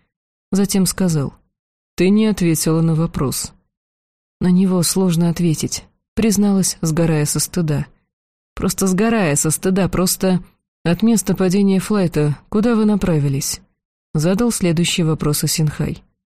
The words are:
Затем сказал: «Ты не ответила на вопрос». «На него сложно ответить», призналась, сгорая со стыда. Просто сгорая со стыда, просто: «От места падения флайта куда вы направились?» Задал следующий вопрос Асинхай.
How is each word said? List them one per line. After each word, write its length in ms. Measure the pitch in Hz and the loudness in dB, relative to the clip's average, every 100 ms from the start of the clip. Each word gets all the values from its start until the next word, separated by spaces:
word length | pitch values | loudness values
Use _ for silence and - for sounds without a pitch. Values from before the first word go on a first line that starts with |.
| _ _ _ _ _ | _ _ _ _ _
Затем 320 | 190 196 196 | -2 0 2
сказал: 480 | 180 - 185 156 139 - _ _ _ _ _ - | 0 0 0 0 -4 -8 _ _ _ _ _ -2
«Ты 140 | 175 | 2
не 160 | 208 220 | 4 2
ответила 560 | 202 170 160 - 160 | 0 0 0 0 0
на 120 | 165 | 2
вопрос». 600 | 160 165 - 139 - - - _ _ _ _ _ _ _ _ | 0 -2 -2 -4 -4 -10 -16 _ _ _ _ _ _ _ _
«На 60 | 180 | 2
него 340 | 180 190 180 | 2 2 2
сложно 480 | 165 - 185 165 170 | 0 0 0 2 0
ответить», 540 | 165 175 151 127 - - _ _ | 0 0 0 -4 -8 -12 _ _
призналась, 600 | - 220 196 208 196 180 - | -2 0 2 2 2 0 -2
сгорая 420 | 160 156 165 156 | -4 0 0 0
со 160 | 147 156 | 0 -2
стыда. 460 | - - 160 143 147 _ _ _ _ _ _ | -4 -4 -2 -2 -6 _ _ _ _ _ _
Просто 320 | - 190 190 190 | -6 -4 -2 -2
сгорая 500 | 185 226 226 175 147 | 0 0 2 0 0
со 140 | 160 | -2
стыда, 380 | 151 180 190 175 | -2 -2 0 0
просто: 560 | - 185 - 190 180 180 _ _ _ | 0 -2 0 0 0 -4 _ _ _
«От 180 | - 175 | -2 0
места 320 | 220 226 - | 2 2 0
падения 460 | 185 185 190 196 190 | 0 2 2 2 2
флайта 560 | 175 214 175 156 147 139 _ | 0 0 0 0 0 -2 _
куда 240 | 208 226 | 0 2
вы 100 | 226 | 2
направились?» 800 | 214 208 185 156 143 135 - - _ _ _ _ _ | 2 2 0 0 0 -2 -6 -10 _ _ _ _ _
Задал 400 | 156 156 190 240 | -2 0 2 0
следующий 500 | 220 180 165 170 - | 0 0 0 0 0
вопрос 420 | 160 151 147 151 | 0 0 -2 -2
Асинхай. 580 | 151 - 151 - 139 156 _ _ _ | -2 0 -2 -2 -6 -6 _ _ _